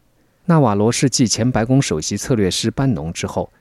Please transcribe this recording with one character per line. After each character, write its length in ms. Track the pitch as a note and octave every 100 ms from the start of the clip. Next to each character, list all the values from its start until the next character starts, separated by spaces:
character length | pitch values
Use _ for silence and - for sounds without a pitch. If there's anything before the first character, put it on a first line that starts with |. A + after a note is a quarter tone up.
| _ _ _ _ -
纳 120 | E3
瓦 160 | B2+
罗 160 | G2+ G#2+
是 200 | A#2 C#3
继 180 | - A#2
前 240 | - A#2+
白 140 | B2 A2+
宫 160 | C3
首 180 | - D#2+
席 160 | - G2+
策 180 | -
略 160 | B2 F#2+
师 200 | - A2+
班 200 | - C#3
农 180 | F#2 D#2+
之 140 | E2+ -
后， 260 | - - _